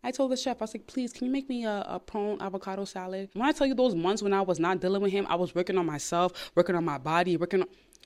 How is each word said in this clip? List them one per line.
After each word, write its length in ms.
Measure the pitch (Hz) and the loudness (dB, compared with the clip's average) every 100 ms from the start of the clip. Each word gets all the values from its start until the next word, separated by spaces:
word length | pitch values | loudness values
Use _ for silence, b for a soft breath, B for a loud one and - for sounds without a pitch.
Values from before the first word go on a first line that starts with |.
I 80 | 247 | -6
told 220 | 262 269 | -2 0
the 40 | 254 | 0
chef, 240 | 254 240 | -2 -4
I 40 | 220 | -4
was 80 | 220 | -6
like, 120 | - | -6
"Please, 260 | - 247 | -4 -4
can 140 | - 254 | -4 -2
you 40 | |
make 160 | 269 269 | -2 -2
me 160 | 247 | -4
a, 220 | 226 202 - | -2 -2 -4
a 100 | 180 | -8
prone 440 | - 214 208 208 | -6 -4 -2 -2
avocado 420 | 190 190 190 190 | -4 -6 -6 -6
salad?" 460 | 196 196 185 190 196 | -6 -8 -8 -8 -8
When 160 | 190 254 | 0 0
I 60 | |
tell 140 | 302 269 | 2 2
you 60 | |
those 220 | 247 254 170 | 4 2 4
months 260 | 170 208 | 0 0
when 120 | 202 | 2
I 80 | 196 | 2
was 180 | 190 165 | 2 2
not 220 | 170 185 | 2 2
dealing 200 | 185 196 | 0 2
with 120 | 202 | 2
him, 120 | 196 196 | 0 0
I 60 | 175 | 0
was 200 | 180 170 | 0 0
working 220 | 180 190 | 0 0
on 80 | 170 | 0
myself, 680 | 147 - 170 180 175 - - | -2 -2 2 2 0 -2 2
working 200 | 175 175 | 4 2
on 80 | |
my 140 | 165 143 | 0 -2
body, 400 | 135 160 185 165 | 0 2 2 2
working 240 | 175 190 | 2 0
on, 80 | 185 b b b | 0 b b b